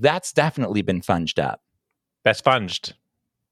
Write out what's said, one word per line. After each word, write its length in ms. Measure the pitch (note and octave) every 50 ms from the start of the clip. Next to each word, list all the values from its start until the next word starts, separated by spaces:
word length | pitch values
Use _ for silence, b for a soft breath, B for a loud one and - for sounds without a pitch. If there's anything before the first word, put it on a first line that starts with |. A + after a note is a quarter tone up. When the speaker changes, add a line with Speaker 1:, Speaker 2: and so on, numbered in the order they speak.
Speaker 1:
that's 320 | A2+ C#3+ D#3 F#3 - - -
definitely 480 | - D3 D#3+ - - B2+ F#2+ G2+ G#2
been 180 | F#2 - F#2 F2
funged 400 | - - G2 F2 E2+ D#2 - -
up. 200 | D2 C2+ G#1 - _ _ _ _ _ _ _ _ _ _ _ _ _
Speaker 2:
That's 160 | A2 G#2+ -
funged. 520 | - C3+ C3 B2 G#2 F2+ - - - - - _ _ _ _ _ _ _ _ _ _ _